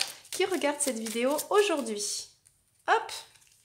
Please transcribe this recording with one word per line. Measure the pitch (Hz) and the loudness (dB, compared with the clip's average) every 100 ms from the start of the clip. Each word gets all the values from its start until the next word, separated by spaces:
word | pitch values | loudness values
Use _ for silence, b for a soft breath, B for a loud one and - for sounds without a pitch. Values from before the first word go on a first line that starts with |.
| B B - | B B -6
qui | - 381 | -2 0
regarde | 339 285 294 | 2 0 0
cette | 269 226 | -2 -2
vidéo | 220 226 254 294 - | -4 0 0 0 2
aujourd'hui. | 403 403 302 226 208 - - - _ _ _ _ _ - | 4 4 2 -2 -4 -4 -6 -10 _ _ _ _ _ 2
Hop, | 440 440 - - - _ _ | 2 0 -10 -14 -20 _ _